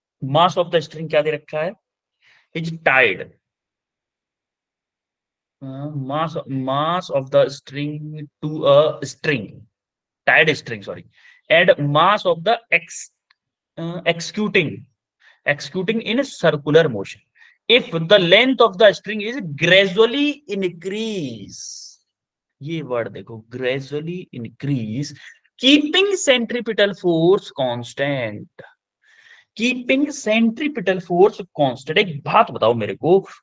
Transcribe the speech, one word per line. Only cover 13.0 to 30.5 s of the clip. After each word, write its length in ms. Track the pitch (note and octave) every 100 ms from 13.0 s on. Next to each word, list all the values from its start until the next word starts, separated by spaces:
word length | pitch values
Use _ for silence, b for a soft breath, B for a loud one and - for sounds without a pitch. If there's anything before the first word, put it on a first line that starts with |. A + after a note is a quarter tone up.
| - _ _ _ _ _ _ -
अ, 240 | E3 F3 E3+
executing, 640 | E3 - G#3+ G#3 G3 C#3 G2 - _ _ _ b b -
executing 560 | C#3+ - F#3 F#3 A3
in 200 | G3+ A#3+ C4+
circular 520 | - E3+ D3 C#3+ D#3 D3+
motion 320 | G#2 G2 - _ b b b -
if 180 | A#3+ - E3 E3
the 100 | G3+
length 380 | E3+ G3+ C4 B3+
of 140 | A3+ F#3
the 120 | G#3+
string 280 | - G3 G#3+
is 140 | G#3 C4+ E3+ C3+
gradually 680 | E3 F#3 G3 F#3 A3+ C#4 D4 C#4+ -
increase। 1120 | G3 F#3 E3+ F#3 G#3 A3+ G3+ C3 A2 F#2+ - - - - _ _ _ _ _ _ _
ये 200 | C#3 E3
word 260 | B2+ A#2+ A2
देखो, 360 | G2+ G2+ A2+ -
gradually 640 | B2 B2+ C3+ C3+ D3 D#3+ F3+ -
increase, 800 | B2 A2+ A2+ C#3 C3 G#2+ A#2+ - - B B B _
keeping 500 | B3+ D4 D4 F4+ G4+ F#4
centripetal 760 | D4 B3 A3+ A#3+ A#3 G#3+ G3+ -
force 500 | F3+ D#3+ E3+ G3 - -
constant, 1040 | B2+ A#2+ A#2+ - C#3 C#3 A2+ G#2 - - - _ _ _ b b b b b -
keeping 500 | A#3+ B3+ B3+ C4+ D4 -
centripetal 840 | G#3+ A3 A3+